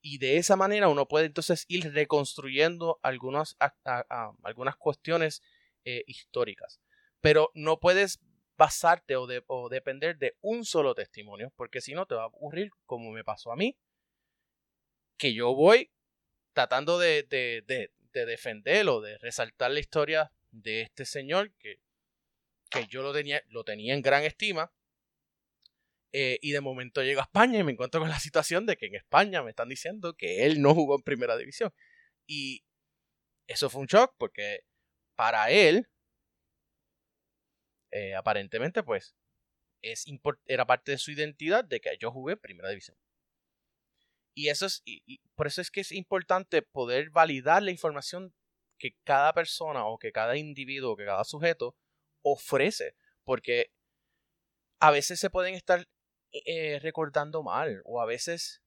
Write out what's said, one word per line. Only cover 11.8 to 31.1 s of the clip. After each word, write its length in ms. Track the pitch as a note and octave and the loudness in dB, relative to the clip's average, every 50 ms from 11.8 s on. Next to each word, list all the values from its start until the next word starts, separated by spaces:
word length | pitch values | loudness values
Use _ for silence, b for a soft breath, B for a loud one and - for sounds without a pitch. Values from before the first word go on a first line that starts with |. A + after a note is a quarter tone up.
si 140 | - - C#3 | -10 -8 -8
no 120 | E3 F#3+ | -8 -6
te 100 | _ - | _ -4
va 80 | A2+ A2+ | -6 -6
a 20 | |
ocurrir 440 | A2+ _ - D3 D3 D3 E3 G3+ G#3 _ _ _ | -8 _ -12 -14 -10 -8 -8 -8 -8 _ _ _
como 280 | _ C3 A#2+ A#2 A2+ G#2+ | _ -10 -10 -10 -12 -12
me 100 | A2 A2 | -12 -10
pasó 300 | - G#2+ - - A#2 A#2 | -10 -10 -10 -10 -12 -6
a 40 | |
mí, 220 | C3+ G3 B3 D4 _ _ _ _ _ _ _ _ _ _ _ _ _ _ _ _ _ _ _ _ _ _ _ _ _ _ _ _ | -4 -4 -4 -4 _ _ _ _ _ _ _ _ _ _ _ _ _ _ _ _ _ _ _ _ _ _ _ _ _ _ _ _
que 180 | _ - C#3 A#2 | _ -2 -2 0
yo 200 | A2 A#2+ A#2+ C3 | 0 0 0 2
voy 380 | C3 D3+ F3+ A3 B3 - _ _ _ _ _ _ _ _ _ _ _ _ _ _ | 6 8 8 8 8 6 _ _ _ _ _ _ _ _ _ _ _ _ _ _
tratando 460 | - B2+ B2 B2+ B2+ C#3+ D3+ F3 F3 | 0 0 2 2 0 2 0 0 2
de, 240 | F3 E3+ D#3 D3 C#3+ | 4 4 2 2 0
de, 400 | _ - C3+ B2+ A#2+ A#2 A2+ G#2+ | _ -4 -2 -2 -2 -4 -6 -6
de, 280 | - C3 B2+ G#2+ - _ _ _ _ _ | -6 -6 -6 -6 -8 _ _ _ _ _
de 140 | C3 A#2+ | -4 -4
defender 640 | A#2 A2+ A2+ - B2+ A2+ G#2+ G#2 C3 D#3 G#3 G#3+ F3 | -4 -6 -8 -8 -10 -10 -8 0 2 2 4 4 4
o 120 | C3 A2+ | 2 2
de 180 | G#2+ G#2 G#2+ G#2 | 0 -6 -12 -12
resaltar 520 | - A#2+ - - B2 A2+ _ _ B2 B2 | -12 -10 -6 -6 -6 -6 _ _ -2 0
la 80 | C#3 D3 | 0 -2
historia 540 | D3 - - D#3 D3 C#3+ D#3+ D#3 D#3 D3 _ _ _ _ | -4 -2 0 0 0 2 2 0 0 -2 _ _ _ _
de 320 | - A2+ G#2 A2+ A2 A2+ A2+ | -20 -16 -8 -6 -6 -6 -6
este 220 | A2 _ - C3+ | -8 _ -14 -12
señor 480 | - - D3 C3+ C3+ D#3 F#3 G3+ G#3+ _ _ | -10 -10 -10 -6 -2 -2 -2 -2 -2 _ _
que, 160 | _ G#2+ G2+ _ _ _ _ _ _ _ _ _ _ _ _ _ _ _ _ _ _ _ | _ -18 -18 _ _ _ _ _ _ _ _ _ _ _ _ _ _ _ _ _ _ _
que 160 | - C#3 A#2 G2+ | -6 -6 -6 -6
yo 140 | - C3 C3+ | -8 -8 -6
lo 100 | C#3 C#3+ | -4 -4
tenía, 280 | D3 D3 C#3+ C#3+ D3 - | -4 -4 -2 -4 -6 -6
lo 160 | _ A2 A#2 A2 | _ -14 -12 -10
tenía 320 | - G#2+ G#2+ G#2+ A#2 C3 | -8 -10 -8 -4 -2 -2
en 80 | C#3+ A#2+ | 0 2
gran 220 | C3+ C3+ C#3 D3+ | 4 4 4 2
estima, 480 | D#3 - _ - G#3+ F#3+ D#3+ D#3+ F3 _ _ _ _ _ _ _ _ _ _ _ _ _ _ _ _ _ _ _ _ _ _ _ _ _ _ _ _ - | 0 -4 _ -4 -2 -2 -2 -4 -6 _ _ _ _ _ _ _ _ _ _ _ _ _ _ _ _ _ _ _ _ _ _ _ _ _ _ _ _ -4
eh, 240 | C3+ C#3 B2+ B2+ - - | -2 -2 0 -2 -2 -4
y 80 | D3 C#3+ | -2 -4
de 80 | C#3+ | -2
momento 420 | C#3+ C3+ C3 B2+ B2+ B2 _ C#3 C3 | -2 -4 -8 -8 -10 -6 _ -2 0
llego 180 | C3 C#3 C3+ | 0 2 0
a 40 | C3+ | 0
España 340 | - _ G3 A3+ B3 B3 G#3+ | 0 _ 4 4 6 6 2
y 60 | F#3+ | 2
me 80 | D3+ C3 | 0 0
encuentro 260 | A2 B2 B2 - E3 | -2 -6 -4 -2 -2
con 120 | D#3+ D#3+ | -2 -2
la 80 | D#3 C#3 | -4 -6
situación 480 | - D3+ - D#3+ D3 - E3 F3+ G#3+ | -8 0 0 0 0 2 -2 -2 0
de 100 | A3+ F3+ | -2 -4
que 100 | - - | -4 -4
en 100 | G2+ G2 | -10 -10
España 460 | G2+ _ _ - D3+ G3 G#3 F#3+ E3+ C3+ | -12 _ _ 4 4 4 4 0 -4 -6
me 80 | A#2 | -6
están 200 | G#2+ - A#2 A#2+ | -6 -6 -6 -6
diciendo 440 | C3+ - - D#3+ G3 A3 F3+ E3+ E3 | -6 -10 -8 -10 -10 -8 -10 -10 -10
que 300 | _ - F2 F2+ F#2+ A#2 | _ -6 -4 0 2 4
él 160 | D3 D#3+ D3+ | 4 4 6
no 140 | C#3+ C#3 D#3 | 8 8 8
jugó 220 | E3 D#3 C#3 C#3+ | 6 6 2 0
en 60 | C#3 - | 0 0
primera 360 | - | -4